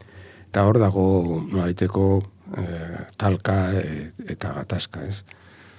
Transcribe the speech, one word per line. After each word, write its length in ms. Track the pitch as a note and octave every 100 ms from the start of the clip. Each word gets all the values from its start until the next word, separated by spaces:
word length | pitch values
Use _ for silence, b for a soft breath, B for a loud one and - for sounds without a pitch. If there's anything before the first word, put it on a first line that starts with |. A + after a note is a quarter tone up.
| b b b b b
Eta 140 | G2+ G2+
hor 140 | A#2
dago 240 | G#2 G2 F#2+ F#2+ E2+ E2 E2
nolabaiteko, 720 | F#2+ F2 F2+ F#2 F#2+ G2 G2 F#2+ - - -
eh, 480 | F2+ E2+ E2 F2 - -
talka, 560 | G2+ F#2 - F#2+ F#2
eh, 380 | G2 D#2+ D2+ D#2 - -
eta 260 | D#2+ -
gatazka, 500 | C#2+ - F#2 - - -
ez? 180 | G2+ - b b b b